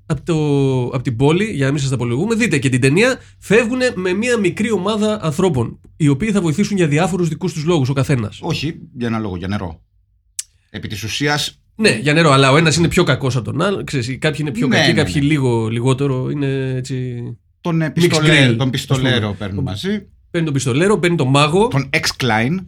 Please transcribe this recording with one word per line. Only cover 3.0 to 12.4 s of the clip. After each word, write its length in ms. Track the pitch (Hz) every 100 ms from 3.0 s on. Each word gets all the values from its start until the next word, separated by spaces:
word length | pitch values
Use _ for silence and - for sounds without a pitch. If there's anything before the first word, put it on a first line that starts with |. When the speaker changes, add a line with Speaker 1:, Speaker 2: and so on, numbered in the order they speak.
| 247 247 - -
Speaker 1:
φεύγουνε 540 | - 214 233 254 254
με 180 | 185 185
μία 240 | 185 247 233
μικρή 320 | 185 - 226
ομάδα 520 | 202 190 220 214 214
ανθρώπων, 580 | 160 139 185 131 117 - - -
οι 120 | 147
οποίοι 220 | 135 220
θα 100 | 202
βοηθήσουν 360 | 170 151 202 196
για 100 | 160
διάφορους 400 | 147 180 180 170
δικούς 240 | 156 180
τους 120 | 165
λόγους 240 | 147 175 127
ο 40 |
καθένας. 460 | 139 131 131 101 -
Speaker 2:
Όχι, 360 | 170 - 147 165 82 120
για 100 | 117
ένα 120 | 113
λόγο, 180 | 107 90
για 120 | 92
νερό. 340 | 101 90 80 _ _ _ _ _ - - _ _
Επί 180 | - 117
της 140 | 101
ουσίας 600 | 107 - 147 147 - - _
Speaker 1:
Ναι, 240 | - 214 113
για 100 | 135
νερό, 180 | 151 160
αλλά 200 | 135